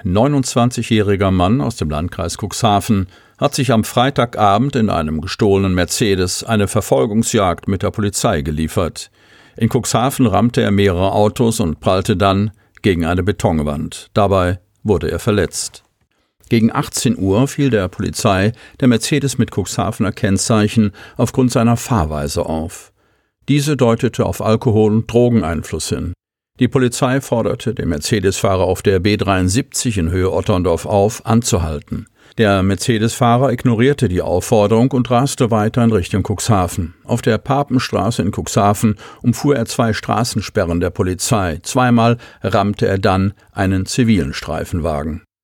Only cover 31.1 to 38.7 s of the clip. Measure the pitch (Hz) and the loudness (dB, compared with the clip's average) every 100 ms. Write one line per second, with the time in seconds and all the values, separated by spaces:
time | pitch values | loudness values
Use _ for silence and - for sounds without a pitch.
31.1 | - 117 117 - 104 82 73 - - - | -2 0 0 2 0 -2 -6 -8 -10 -10
32.1 | _ _ - 107 98 95 98 - 110 113 | _ _ 0 2 2 2 0 0 0 0
33.1 | - 120 120 135 120 131 110 131 143 123 | 0 2 4 2 0 0 2 2 2 0
34.1 | 90 - 87 - 110 104 113 131 139 120 | 0 0 -2 2 2 4 4 2 0 0
35.1 | 120 135 - 117 110 107 - 117 107 90 | 0 0 0 0 2 0 2 2 2 0
36.1 | 101 - 98 - 101 87 - 82 - - | -2 -2 -4 0 2 2 -2 -8 -10 -6
37.1 | 117 - 110 - 135 143 123 - 101 95 | -2 0 -2 0 -2 0 -2 -2 -2 -2
38.1 | 120 90 - 87 113 101 | -2 -2 -4 -4 0 2